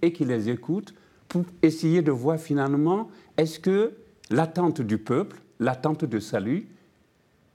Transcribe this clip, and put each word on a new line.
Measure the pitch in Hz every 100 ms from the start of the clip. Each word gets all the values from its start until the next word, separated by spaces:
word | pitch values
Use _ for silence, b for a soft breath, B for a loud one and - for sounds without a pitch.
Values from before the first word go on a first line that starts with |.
et | 170
qu'il | 170 131
les | 120 107
écoute | 123 - 185 - - b b _
pour | 175 175 -
essayer | 160 156 160 175
de | 151
voir | 127 131 160
finalement | 156 143 135 143 156 196 226 B B -
est-ce | 160 -
que | 190 196 226 - - _ -
l'attente | 123 160 180 170 147
du | 110 110
peuple, | - 127 196 - - -
l'attente | 120 127 156 156
de | 151 110
salut, | 104 110 101 170 - b b b b _ _ _ _